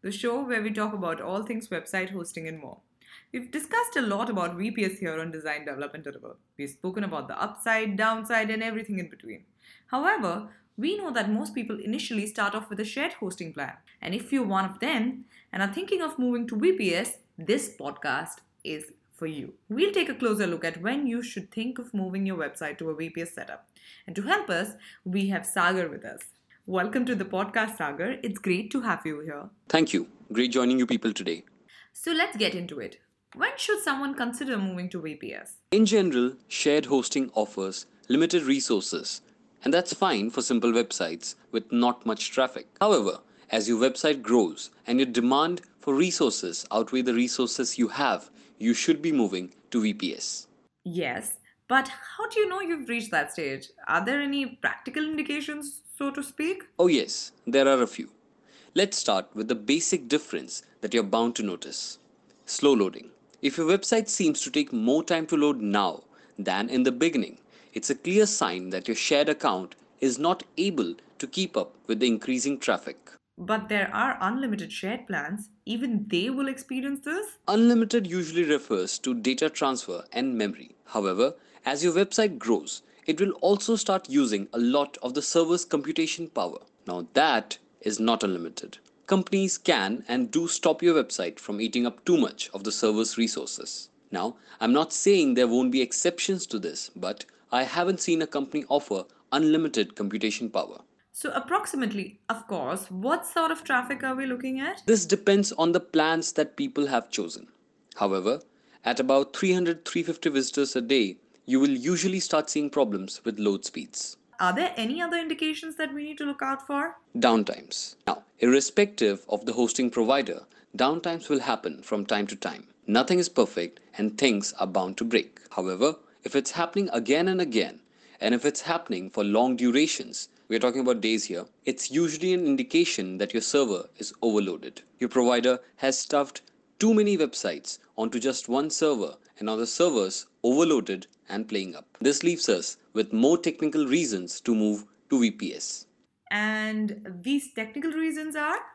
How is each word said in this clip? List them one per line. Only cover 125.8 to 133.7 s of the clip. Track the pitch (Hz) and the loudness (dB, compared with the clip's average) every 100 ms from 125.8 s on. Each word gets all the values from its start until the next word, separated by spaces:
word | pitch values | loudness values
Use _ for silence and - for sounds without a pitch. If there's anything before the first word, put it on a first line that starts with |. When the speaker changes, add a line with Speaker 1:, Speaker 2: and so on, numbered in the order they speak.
| 135 156 _ _ - | 0 0 _ _ -2
Speaker 2:
if | 139 | -2
it's | 135 | -2
happening | - 165 202 196 | -4 -2 0 0
again | 120 110 143 180 | -2 2 2 4
and | 185 | 2
again, | 165 110 78 - _ _ _ - | 2 0 -2 -6 _ _ _ -4
and | 107 120 | 0 2
if | |
it's | 139 143 | 2 -2
happening | - 165 - 95 92 | -2 -4 -2 -6 -4
for | - | -2
long | 101 104 127 123 | 2 4 4 4
durations, | 123 120 156 - 127 - - _ _ | 4 4 2 0 -8 -12 -14 _ _
we're | 110 | 2
talking | 123 123 | 2 2
about | 127 120 | 2 2
days | 110 110 | 2 0
here, | - 87 98 _ | -2 -8 -8 _
it's | - 127 - | -6 -4 -2
usually | 139 170 156 180 | 0 0 0 2
an | 180 165 | 2 2
indication | 135 123 160 170 - 95 92 | 2 2 2 2 0 -4 -4
that | 101 | -2
your | 113 | -2
server | - 143 131 | 2 2 2